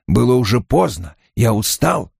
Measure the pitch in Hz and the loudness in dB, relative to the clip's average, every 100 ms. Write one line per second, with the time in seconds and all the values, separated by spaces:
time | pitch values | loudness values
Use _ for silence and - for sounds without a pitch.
0 | - 98 120 127 107 120 - 156 165 87 | -2 2 2 2 2 -2 0 0 0 -4
1 | 87 - _ - 117 107 107 - 151 175 | -14 -20 _ -2 0 0 -2 -2 -2 -2
2 | 95 | -6